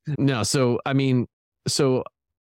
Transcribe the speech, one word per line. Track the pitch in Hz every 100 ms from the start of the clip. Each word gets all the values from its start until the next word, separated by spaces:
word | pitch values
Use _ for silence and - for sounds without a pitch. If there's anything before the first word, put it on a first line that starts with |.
| - 143
No, | 139 123
so, | 104 143 123 120
I | -
mean, | 135 135 127 - _ _ _ -
so | - 139 127 - - _ _